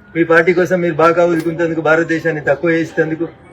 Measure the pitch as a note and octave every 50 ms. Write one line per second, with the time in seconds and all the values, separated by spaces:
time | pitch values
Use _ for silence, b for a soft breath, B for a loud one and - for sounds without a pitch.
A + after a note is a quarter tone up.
0 | - - - E3 E3+ E3 E3 E3+ E3 F#3 F3 E3+ F3+ - F#3 F3+ F3 - D#3+ D3
1 | E3 E3+ E3 F3 F3 F3 E3+ D#3+ D#3 E3+ D#3+ D#3+ E3+ D#3+ D#3+ D#3+ D#3 D3+ D#3 D#3+
2 | E3 D3+ E3 D#3+ D#3+ E3 D#3 D3+ C#3 C#3+ C#3+ C#3 F3 E3+ E3 E3 D#3+ D#3 - -
3 | D#3 D#3 D#3+ D#3 E3+ D#3 - - - -